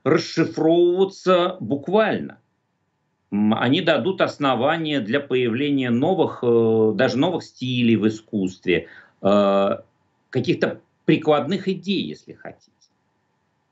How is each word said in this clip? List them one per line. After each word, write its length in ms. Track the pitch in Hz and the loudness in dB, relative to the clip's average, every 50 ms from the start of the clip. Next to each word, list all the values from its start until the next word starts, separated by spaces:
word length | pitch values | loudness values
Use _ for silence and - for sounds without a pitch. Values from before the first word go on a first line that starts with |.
| _ | _
расшифровываться 1500 | 131 156 165 - - - 165 - 110 - 151 156 160 165 175 175 175 175 185 196 190 - - - 185 185 175 175 - - - | 0 0 0 0 -2 -2 -2 -2 -2 0 0 2 2 4 4 4 4 2 0 0 -2 -4 -4 0 2 2 2 2 0 -4 -6
буквально. 800 | 123 101 139 139 - - 185 214 220 196 135 87 71 69 - _ _ _ _ _ _ _ _ _ _ _ _ _ _ _ _ _ _ _ | -6 -6 -6 -6 -4 0 2 2 2 2 -2 -4 -6 -10 -14 _ _ _ _ _ _ _ _ _ _ _ _ _ _ _ _ _ _ _
М, 240 | 98 101 107 107 110 | -2 0 2 2 2
они 260 | - - 120 139 185 | 2 2 0 0 2
дадут 400 | 170 175 156 131 117 185 185 - | 2 2 0 2 0 -2 -2 0
основания 800 | 165 139 - - 147 135 127 117 127 143 165 165 160 151 147 139 | -2 -2 -2 -2 -2 0 0 0 0 0 0 -2 -2 -4 -4 -4
для 200 | 107 98 123 143 | -4 -2 -4 -4
появления 720 | 139 - 131 127 123 117 110 127 147 147 143 139 131 123 | -2 -2 -2 0 0 0 -2 -2 -2 -2 -2 -2 0 0
новых, 540 | 117 120 143 175 185 160 143 120 - - - | 0 0 0 0 0 0 -2 -2 -2 -2 0
э, 480 | 120 117 117 113 113 113 110 110 110 101 | 2 2 4 4 2 2 2 2 2 2
даже 240 | 98 131 123 113 | 2 0 0 2
новых 260 | 127 151 180 170 151 - | 0 0 0 -2 -4 -8
стилей 520 | - _ - 127 127 127 123 120 113 113 | -10 _ -10 -8 -4 -2 0 2 2 2
в 120 | 98 101 | 4 2
искусстве, 800 | 110 107 107 - _ 117 104 95 90 - - - 95 87 80 - - - - - _ _ _ - | 0 -2 -2 -10 _ -4 -4 -4 -4 -6 -6 -2 0 0 0 -2 -6 -18 -20 -20 _ _ _ 0
э, 460 | 98 101 104 101 98 98 98 98 98 - - - _ _ _ _ _ _ _ _ _ | 2 2 4 2 2 2 2 0 0 -2 -6 -8 _ _ _ _ _ _ _ _ _
каких-то 500 | - 127 - - 139 - - 113 90 - _ _ _ _ _ | -6 -4 -2 -2 -2 -2 -2 -4 -4 -10 _ _ _ _ _
прикладных 640 | - 160 147 - 151 151 147 123 143 202 185 - | 0 0 2 2 0 0 0 0 -2 -6 -4 -4
идей, 360 | 190 190 160 - 190 196 151 92 | -6 -6 -6 -4 -4 -4 -4 -4
если 300 | 73 73 - _ - - | -6 -10 -14 _ -20 -20
хотите. 360 | - - - - _ _ _ _ _ _ _ _ _ _ _ _ _ _ _ _ _ _ _ _ _ _ _ | -18 -18 -20 -20 _ _ _ _ _ _ _ _ _ _ _ _ _ _ _ _ _ _ _ _ _ _ _